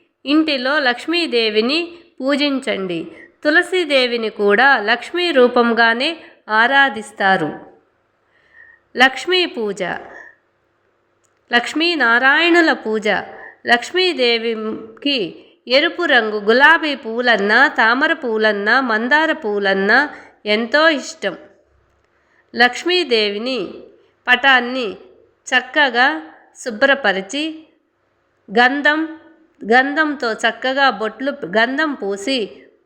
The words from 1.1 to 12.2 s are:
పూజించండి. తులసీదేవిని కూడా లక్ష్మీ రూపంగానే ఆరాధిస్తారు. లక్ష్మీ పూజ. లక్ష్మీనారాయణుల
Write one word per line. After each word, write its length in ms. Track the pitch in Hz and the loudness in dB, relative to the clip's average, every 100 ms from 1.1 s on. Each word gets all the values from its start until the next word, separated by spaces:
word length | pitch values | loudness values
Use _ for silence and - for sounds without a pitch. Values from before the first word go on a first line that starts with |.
| 349 311 233 220 214 233 320 339 - _ - | -4 -2 -2 0 0 0 -2 -4 -12 _ -8
పూజించండి. 880 | 262 285 294 269 247 196 185 165 - - - _ | -2 0 0 -2 -4 -6 -6 -6 -10 -16 -20 _
తులసీదేవిని 840 | 294 330 349 370 311 269 247 233 220 | 0 2 2 -2 0 2 2 -2 -4
కూడా 480 | 208 202 202 269 254 | 0 2 4 4 2
లక్ష్మీ 540 | 208 233 - 349 349 | 0 -2 -4 -4 0
రూపంగానే 840 | 277 240 247 233 226 233 233 294 330 - _ - | 4 4 4 2 2 2 2 -2 -6 -14 _ -2
ఆరాధిస్తారు. 1080 | 214 240 277 269 220 208 - 196 185 151 - - - _ _ _ _ _ _ _ - - _ _ 240 | 0 4 4 2 0 -10 -2 0 2 -2 -8 -18 -20 _ _ _ _ _ _ _ -20 -20 _ _ 0
లక్ష్మీ 480 | 262 - 349 359 339 | 0 0 -2 -2 -2
పూజ. 380 | - 214 196 175 - - - - _ _ _ _ _ _ _ _ _ _ _ - | -4 -6 -6 -6 -8 -12 -20 -20 _ _ _ _ _ _ _ _ _ _ _ -4
లక్ష్మీనారాయణుల 1200 | 240 - 302 339 330 240 240 | -2 -2 -2 -2 0 2 2